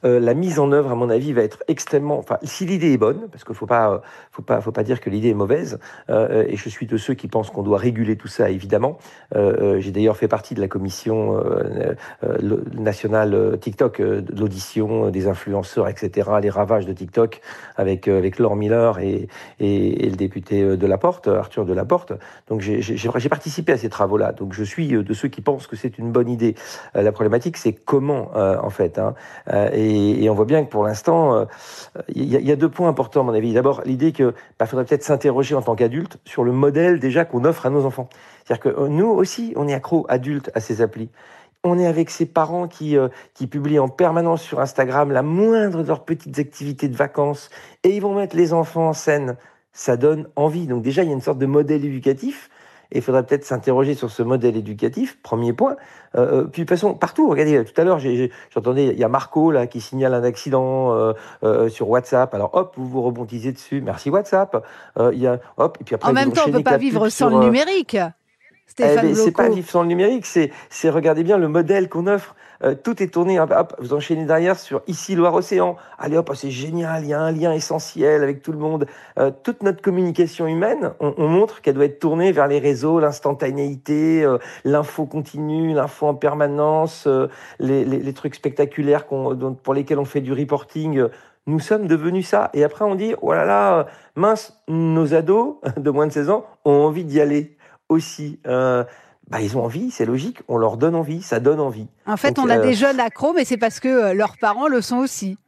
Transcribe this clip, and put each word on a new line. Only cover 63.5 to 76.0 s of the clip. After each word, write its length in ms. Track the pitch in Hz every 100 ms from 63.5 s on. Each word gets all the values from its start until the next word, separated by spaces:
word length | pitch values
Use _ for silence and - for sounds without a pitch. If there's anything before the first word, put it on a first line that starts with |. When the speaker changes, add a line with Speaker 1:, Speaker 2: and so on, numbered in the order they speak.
Speaker 1:
dessus, 300 | 123 - 139
merci 280 | 120 98 143
WhatsApp. 560 | 180 202 190 196 113 - - - -
Euh, 100 | 120
il 60 | 127
y 80 | 127
a, 140 | 123 - -
hop, 220 | 160 -
et 40 |
puis 120 | - 110
après, 100 | -
Speaker 2:
En 60 |
Speaker 1:
vous 20 |
Speaker 2:
même 180 | 262 269
temps, 100 | 330
on 0 |
Speaker 1:
enchaînez 160 | 311 247
Speaker 2:
peut 40 |
pas 80 | 202
Speaker 1:
avec 120 | -
la 60 | 269
Speaker 2:
vivre 120 | 220
Speaker 1:
pub 80 | 220
Speaker 2:
sans 60 | -
Speaker 1:
sur, 140 | 240
Speaker 2:
le 120 | 220
Speaker 1:
euh, 20 | 247
Speaker 2:
numérique, 500 | 240 320 381 294 214
Speaker 1:
eh 80 | 170 - _ _ _ _ _
Speaker 2:
Stéphane 380 | - 240 - 220
Speaker 1:
ben, 80 | 208
c'est 160 | 220
pas 100 | -
Speaker 2:
Bloco. 120 | 240 202
Speaker 1:
vivre 120 | 170
sans 140 | 175
le 60 | 170
numérique, 360 | 175 202 254
c'est, 280 | 190 175 147 - -
c'est 200 | - 160
regarder 340 | 160 160 156
bien 140 | 165 202
le 100 | 165
modèle 400 | 156 165 196 190
qu'on 180 | 165 175
offre. 300 | 202 196 - - -
Euh, 100 | -
tout 280 | 139 - 233
est 60 | 196
tourné, 300 | 170 175 190
hop, 140 | 160
hop, 200 | - 135 -
vous 140 | 123
enchaînez 320 | 143 147 160
derrière 340 | 156 160 175 185
sur 220 | - 135 -
Ici 280 | 165 -
Loire-Océan. 640 | 185 175 170 185 185 180 175 -
Allez 180 | -